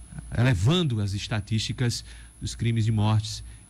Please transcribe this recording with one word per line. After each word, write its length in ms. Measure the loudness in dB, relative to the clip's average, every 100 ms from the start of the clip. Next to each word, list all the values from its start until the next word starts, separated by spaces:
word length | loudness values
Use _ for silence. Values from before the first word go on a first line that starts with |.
| -14 -16 -6 2
elevando 580 | 2 4 4 4 2 0
as 140 | -2
estatísticas 880 | -2 -4 -4 -2 -2 -2 0 0 -2 -8 -18 -20 -12
dos 140 | -10
crimes 280 | -2 0 2
de 80 | 2
mortes 520 | 4 4 2 0 -8 -12 -18